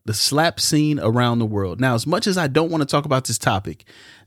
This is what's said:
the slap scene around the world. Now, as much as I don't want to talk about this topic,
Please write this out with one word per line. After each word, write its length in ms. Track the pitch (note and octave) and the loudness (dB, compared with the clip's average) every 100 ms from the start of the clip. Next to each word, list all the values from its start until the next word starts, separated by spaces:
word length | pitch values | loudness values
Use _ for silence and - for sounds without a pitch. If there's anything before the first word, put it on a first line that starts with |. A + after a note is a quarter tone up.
the 80 | - | -6
slap 480 | G#2 - C#3+ E3 - | -2 0 2 0 0
scene 400 | - D3+ D3+ D3 | 0 2 2 2
around 380 | A2 A#2+ A#2+ A#2+ | 0 2 2 2
the 80 | A2 | 0
world. 340 | G2+ F#2+ G2+ | -2 -4 0
Now, 140 | C3 | 0
as 120 | A#2 C#3 | 0 0
much 200 | F#3 A3 | 0 0
as 100 | F#3 | 0
I 100 | D3+ | 0
don't 240 | C#3+ E3 | 0 0
want 120 | D#3+ | 0
to 40 | D3 | 0
talk 200 | D3 D3 | -2 0
about 180 | C3 | -2
this 140 | B2+ A#2 | -2 -2
topic, 480 | C3 G2 F2+ - - - - - | 0 -2 -4 -12 -18 -20 -20 -20